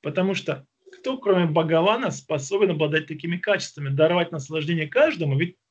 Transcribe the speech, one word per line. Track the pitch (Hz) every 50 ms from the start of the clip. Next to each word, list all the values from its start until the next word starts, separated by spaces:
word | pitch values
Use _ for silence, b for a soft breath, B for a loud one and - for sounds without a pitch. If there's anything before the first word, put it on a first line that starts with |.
Потому | - 156 - 180 185 196 190
что | - - - - - - _ _ _ _ -
кто, | - - - 262 269 262
кроме | - 202 190 180 175
Бхагавана, | 160 151 170 160 156 165 160 170 202 220 240 254 180
способен | 131 - - - 156 143 135 - 196 196 214 190
обладать | 165 151 156 147 151 156 156
такими | - 160 143 - 170 175
качествами, | 175 - 208 202 185 - - _ 156 143 139
даровать | 139 139 156 160 175 180 175 170
наслаждение | 165 151 135 - 156 160 151 156 170 160 156 151
каждому? | - 247 302 320 - 165 160 143 135 139
Ведь | 175 175 - _ _ _